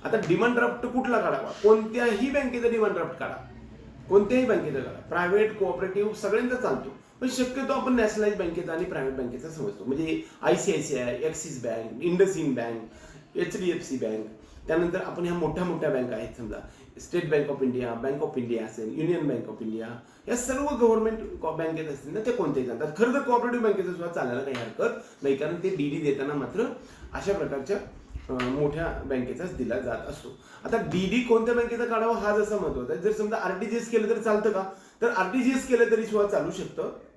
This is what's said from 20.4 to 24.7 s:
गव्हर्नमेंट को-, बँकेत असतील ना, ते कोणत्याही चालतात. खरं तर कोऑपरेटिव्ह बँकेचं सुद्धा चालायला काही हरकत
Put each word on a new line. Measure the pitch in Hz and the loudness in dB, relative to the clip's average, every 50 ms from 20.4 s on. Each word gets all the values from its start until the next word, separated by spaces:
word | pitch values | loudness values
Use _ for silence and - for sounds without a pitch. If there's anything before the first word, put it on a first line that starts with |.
| - 269 254 277 285 | -2 -2 -2 0 0
गव्हर्नमेंट | 294 285 226 - 226 220 220 220 226 220 - - - - - | -2 4 6 6 6 6 6 4 0 -2 -4 -8 -10 -10 -6
को-, | 160 160 | -4 -4
बँकेत | 156 170 160 160 160 160 156 | -2 -2 -2 -2 -2 -4 -6
असतील | 151 135 - - 143 170 | -6 -8 -10 -10 -8 -6
ना, | 214 220 | -4 -2
ते | 247 | -2
कोणत्याही | - 214 175 143 - 131 123 120 | 0 0 0 0 0 0 -2 -2
चालतात. | 113 113 151 151 - | -2 -4 -4 -4 2
खरं | 185 226 254 240 | 2 2 2 2
तर | - | 0
कोऑपरेटिव्ह | - 247 240 240 240 240 247 240 220 | 2 2 2 2 2 0 0 2 2
बँकेचं | 214 190 190 180 180 | 2 2 2 -2 -4
सुद्धा | 175 170 170 | -4 -6 -6
चालायला | 170 170 165 135 123 120 135 | -6 -4 -4 -4 -2 -2 -4
काही | 139 139 127 | -4 -4 -4
हरकत | 120 113 107 | -6 -6 -8